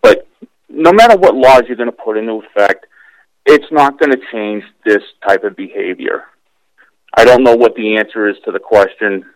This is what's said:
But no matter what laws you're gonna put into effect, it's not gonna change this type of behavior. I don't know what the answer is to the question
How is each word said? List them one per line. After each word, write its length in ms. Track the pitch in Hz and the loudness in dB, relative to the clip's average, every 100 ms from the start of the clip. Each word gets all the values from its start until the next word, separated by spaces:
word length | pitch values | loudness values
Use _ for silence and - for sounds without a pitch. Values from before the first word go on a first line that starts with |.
But 240 | 117 78 - _ - _ _ | 2 0 -4 _ -20 _ _
no 240 | - 160 | -2 0
matter 240 | 202 233 202 | 4 4 4
what 180 | 180 | 2
laws 280 | 131 127 131 123 | 2 4 4 2
you're 100 | 117 | -8
gonna 160 | 120 | -8
put 240 | 113 - 107 | -8 -8 -8
into 260 | 113 110 | -8 -10
effect, 440 | - 104 101 101 _ _ _ _ _ _ - | -8 -2 -2 -2 _ _ _ _ _ _ 0
it's 240 | 147 147 | 0 2
not 280 | 156 139 139 | 0 0 0
gonna 180 | 151 131 - | -4 -4 -6
change 320 | 117 104 107 - _ | -12 -10 -10 -14 _
this 180 | 110 104 - _ 101 | -2 -2 -4 _ -4
type 180 | 98 | -4
of 120 | 104 95 | -4 -10
behavior. 680 | 95 101 95 92 64 - - _ _ _ _ _ _ _ _ - | -14 -10 -10 -8 -8 -10 -12 _ _ _ _ _ _ _ _ 0
I 80 | |
don't 200 | 117 123 | 4 4
know 100 | 127 | 2
what 200 | 117 117 | 2 0
the 220 | 120 107 110 | -2 -6 -4
answer 320 | 107 113 104 | -6 -6 -6
is 80 | 98 | -6
to 60 | - | -10
the 80 | 98 | -12
question 640 | - 107 98 - 107 98 - | -2 0 0 -2 -6 -6 -12